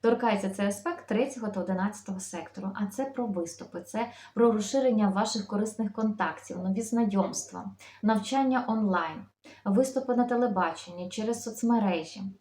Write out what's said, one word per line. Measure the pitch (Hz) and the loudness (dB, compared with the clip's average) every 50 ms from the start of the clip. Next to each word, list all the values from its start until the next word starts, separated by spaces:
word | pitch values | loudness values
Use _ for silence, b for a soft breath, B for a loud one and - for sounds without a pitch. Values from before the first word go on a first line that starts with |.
Торкається | - 226 233 - 240 220 208 196 196 196 | 6 4 4 4 4 2 2 2 0 -2
цей | 190 - 202 202 | -2 0 -2 -2
аспект | 202 - - 339 349 - - - | -2 -2 -4 -6 -6 -6 -4 -2
третього | 214 214 262 277 - 247 220 208 | 0 0 0 0 -2 -6 -8 -6
та | 196 190 | -4 -4
одинадцятого | 175 190 190 180 190 208 208 - - - 196 185 | -2 -2 0 0 0 -2 -2 -6 -10 -8 -8 -8
сектору, | - - - 170 160 - - - 190 196 190 | -8 -10 -10 -10 -10 -10 -12 -8 -8 -8 -4
а | - 208 | -4 -4
це | 196 - - 269 | -4 -2 -4 -6
про | 269 - - 240 214 | -4 -4 -4 -4 -2
виступи, | 196 180 170 170 - - - - - 175 | -2 -4 -4 -6 -8 -14 -16 -12 -12 -12
це | 175 - - 220 233 233 B B B B B | -12 -8 -4 -4 -4 -4 B B B B B
про | 214 233 233 | 6 6 6
розширення | 214 214 208 - - 269 262 254 226 214 214 196 | 6 4 0 2 2 4 4 4 4 4 4 4
ваших | 190 196 220 220 - 220 202 - | 4 2 0 0 0 -4 -4 -2
корисних | 214 202 214 214 - - 226 202 - | -2 -2 -2 -2 -2 -4 -4 -4 -2
контактів, | - 220 220 208 - 185 165 156 - - - 180 180 | -2 -2 -2 0 0 -2 -2 -2 -8 -12 -10 -8 -4
нові | 185 190 190 214 | -2 -2 -2 -2
знайомства, | 226 - - 233 233 208 196 196 190 - - - - - - 180 - 202 - B B B B B B | -2 0 2 2 2 4 4 2 2 2 -2 -6 -8 -8 -10 -10 -10 -10 -14 B B B B B B
навчання | 208 220 214 196 - 262 269 269 262 254 247 254 - | 2 2 2 0 0 2 2 4 4 2 2 2 0
онлайн, | 220 220 214 202 185 175 165 160 156 - - - _ _ B B B B B | 0 2 2 2 2 2 0 -2 -6 -10 -14 -16 _ _ B B B B B
виступи | 208 196 220 262 262 - 269 262 254 247 | 2 4 4 4 4 2 -2 0 2 2
на | 233 247 | 2 4
телебаченні, | 240 247 233 247 233 202 185 180 165 160 - - - 175 175 180 185 | 4 4 2 2 2 2 2 0 0 -2 -6 -12 -14 -10 -10 -10 -8
через | - - 214 220 233 226 - | -6 -4 -2 -2 -2 -4 -4
соцмережі. | 233 214 - - 233 233 233 208 196 175 165 156 160 - 208 196 196 190 - | -8 -6 -2 2 2 4 4 4 2 2 0 -2 -6 -10 -10 -10 -10 -10 -12